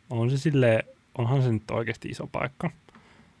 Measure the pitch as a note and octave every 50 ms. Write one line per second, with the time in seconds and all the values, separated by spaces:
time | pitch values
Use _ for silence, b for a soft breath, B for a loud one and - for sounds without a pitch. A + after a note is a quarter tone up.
0 | _ - B2 A#2 A2+ B2 C#3 C3+ C3+ E3 C#3 C3+ B2+ A#2 A2 A2 - - - _
1 | _ _ - - A#2 A#2 C3+ C#3 B2+ B2 A2+ G#2 - - A2 A2+ A#2 A#2 A2+ -
2 | - A#2+ A#2+ - - - - - - C#3 - - - E3 - - _ _ b b
3 | b b b b b b b b